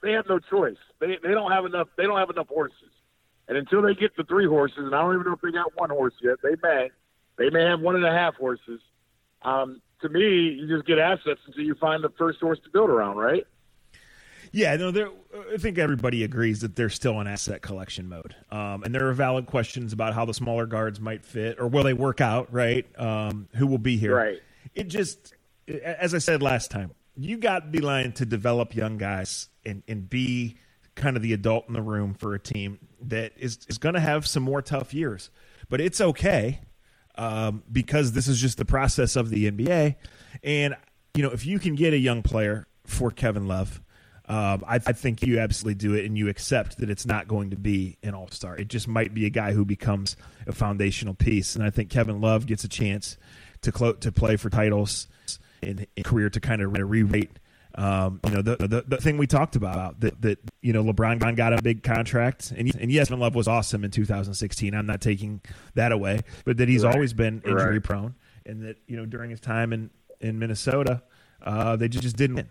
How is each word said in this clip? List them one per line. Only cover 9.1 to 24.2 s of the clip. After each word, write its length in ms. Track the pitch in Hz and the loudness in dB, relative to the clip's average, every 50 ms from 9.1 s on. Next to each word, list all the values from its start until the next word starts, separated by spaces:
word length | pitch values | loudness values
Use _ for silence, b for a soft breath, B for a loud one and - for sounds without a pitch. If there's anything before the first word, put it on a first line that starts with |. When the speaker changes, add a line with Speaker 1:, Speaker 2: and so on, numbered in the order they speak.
| _ _ _ _ _ _ - | _ _ _ _ _ _ -2
Speaker 1:
Um, 380 | 127 131 135 131 131 131 127 - _ _ _ - | 0 0 0 0 -2 -6 -12 -20 _ _ _ -6
to 60 | 156 | -2
me, 160 | 151 170 208 214 190 175 170 165 147 131 | 2 4 4 6 6 4 4 2 0 -4
you 80 | 151 | -2
just 180 | 156 160 156 147 | -2 -2 0 2
get 120 | - 165 156 | 4 4 4
assets 420 | 160 175 190 - - 151 143 - _ | 6 4 2 0 0 -4 -4 -4 _
until 160 | - 131 143 151 | -12 -8 -4 -4
you 140 | 151 147 | -2 -2
find 260 | - 160 156 156 156 156 | 0 0 0 0 0 -2
the 80 | 147 - - | -4 -2 0
first 220 | 165 165 151 - | 0 0 0 0
horse 180 | - 165 165 - - | -2 -2 -2 -2 -4
to 60 | - | 0
build 200 | - 190 220 196 | 2 4 4 6
around, 280 | 135 113 104 98 101 104 | 4 4 2 0 0 0
right? 280 | 107 120 151 185 - - _ _ _ _ _ _ _ _ B B B B B B B B B B B B - | 0 2 2 0 -2 -4 _ _ _ _ _ _ _ _ B B B B B B B B B B B B -2
Speaker 2:
Yeah, 240 | 208 208 156 143 | 0 2 2 2
no, 140 | 160 180 185 | 0 0 -2
there, 200 | 175 202 214 202 190 - - _ - 208 196 185 208 | -2 -2 -2 -2 -6 -14 -20 _ -18 -16 -10 -8 -6
I 40 | 208 | -4
think 180 | 165 220 180 | -4 -2 0
everybody 460 | 170 160 147 143 123 - 123 120 117 110 | 0 0 0 0 0 0 -2 0 0 -2
agrees 360 | 104 123 120 117 113 107 104 | -2 -2 0 0 0 0 -2
that 160 | 117 107 92 | -4 -6 -4
they're 120 | - 117 107 | -2 -2 -2
still 320 | - - - 131 113 107 | -2 -2 -2 -2 -2 -2
in 60 | 101 | -4
asset 360 | 101 101 98 - - 101 - - | -6 -6 -6 -6 -8 -8 -8 -10
collection 460 | - 101 95 92 - - - 92 90 | -10 -10 -10 -10 -12 -12 -12 -12 -12
mode. 260 | 90 82 80 - - - - _ | -14 -14 -16 -16 -18 -20 -16 _
Um, 340 | 107 107 104 101 98 98 101 | -10 -8 -8 -6 -8 -8 -6
and 100 | 110 120 | -4 -2
there 120 | 131 135 131 | 0 0 0
are 40 | 127 | 0
valid 340 | 127 139 131 127 131 123 | 0 0 0 0 -2 -2
questions 460 | - - 127 113 - - 131 120 110 107 | -2 -2 -2 -2 -2 -4 -8 -8 -6 -4
about 220 | 107 113 110 110 | -2 -2 -2 -2
how 100 | 117 117 | -2 -2
the 80 | 113 110 | -2 -4
smaller 340 | - 127 117 113 117 117 | -4 -4 -2 -2 -2 -2
guards 340 | 110 113 110 110 110 104 101 | -2 -2 -2 -2 -4 -4 -6
might 240 | 110 113 110 107 - | -8 -8 -10 -10 -12
fit 320 | - - 113 107 113 117 - | -10 -8 -6 -4 -4 -4 -4
or 80 | 123 120 | -2 2
will 140 | 120 147 139 | 2 4 4
they 100 | 135 131 | 4 2
work 280 | 120 131 135 120 - | 2 0 0 2 2
out, 320 | 135 113 110 120 123 - 120 | 2 2 2 0 -2 -2 -2
right? 340 | 123 120 117 120 127 117 - - - | 0 2 2 2 0 -2 -6 -8 -6
Um, 500 | 120 113 110 107 107 104 104 104 101 - - | -4 -2 -2 -2 -4 -4 -6 -8 -10 -6 0
who 100 | 117 139 | 0 2
will 120 | 139 135 123 | 2 2 2
be 180 | 110 127 123 | 2 0 2
here? 180 | 107 110 107 123 | 2 4 4 4
Speaker 1:
Right. 220 | 123 | 4